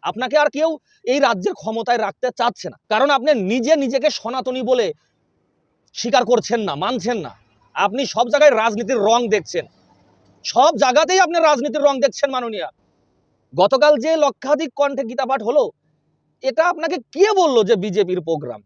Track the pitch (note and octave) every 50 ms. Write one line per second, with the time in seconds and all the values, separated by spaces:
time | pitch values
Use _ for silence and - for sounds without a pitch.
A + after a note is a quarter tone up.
0 | - D#3 F3+ G#3 B3+ B3 B3 D4+ D4 D4+ - C#4 D#4 E4 D#4 - _ _ _ _
1 | _ A#3 B3+ C#4+ C#4 A#3+ A#3 F#3 F3+ - - - - G#3 A3 A3+ A3+ A#3+ A#3+ A#3
2 | A3 G3 - _ - B3 - - A#3 A#3+ - - - E3+ - _ _ _ G#3 G#3+
3 | C4 D4 C#4+ C4 A#3 D4+ D4 A#3 F#3+ F#3 A3+ B3+ A3+ C4 D#4+ D4+ C#4 B3 B3+ C4
4 | A#3 D4+ - - - A3+ B3 C4 A#3+ B3+ B3+ C4 B3 A3 C4 B3 A3 F3 D3+ _
5 | _ _ _ _ _ _ _ _ _ _ _ _ _ _ _ _ _ _ _ -
6 | - A#3 B3 B3+ A#3+ G3 B3 A3+ - - A#3+ A#3 G#3+ F3+ D3 C#3 F3+ G#3 C4 A#3
7 | D#3+ A3 B3 G#3+ D#3 B2 F#2+ _ _ _ _ _ _ _ _ D3 F#3 G3+ G3 C4
8 | C#4+ - - G#3+ B3 A#3+ A#3 C#4+ D4+ D4+ B3+ A3 A3 A#3 G#3+ G3+ A#3 F#3+ C4 A#3
9 | G3+ G#3 A3+ A#3+ B3 A3 G#3 G3+ D3+ - - E3+ C#3 - _ _ _ _ _ _
10 | _ _ _ _ _ _ _ _ _ - - A3+ C4 D#4+ E4 - C#4+ C4 B3 C#4+
11 | D#4+ - F#4 F#4+ F#4 D#4 E4+ E4+ E4 D#4 D4+ B3 B3+ D4 A3+ D4+ C#4 C#4+ C#4 C4
12 | C4 C4 - - - C#4 C4+ B3+ A#3+ A#3 A3 G3 E3 C3 _ _ _ _ _ _
13 | _ _ _ _ _ _ _ _ _ _ - C#3+ F3+ G#3 C4 B3+ - G3+ G#3 B3
14 | A3+ D#4 D#4+ D#4+ D4 C#4 - _ - C4 D4 D4+ E4 C4+ _ - C#4+ C#4+ C#4 B3
15 | C#4 A3 A#3 A#3+ C4 A#3 C4+ B3+ G#3+ G#3+ C4+ D4+ B3 E3 - _ _ _ _ _
16 | _ _ _ _ _ _ _ _ - C4+ A#3+ D4+ D#4+ F4 F4+ D#4+ D#4+ D#4+ F4+ D4
17 | A3+ _ - D4 F#4 G#4+ G#4 F#4+ F4+ D#4 C4 A#3 G#3+ F#3 A#3 F#3+ F3+ G#3+ F3 G#3
18 | G3+ F3 F3+ F3+ D#3 E3 E3 D3+ C#3+ B2 A#2 G#2+ G2+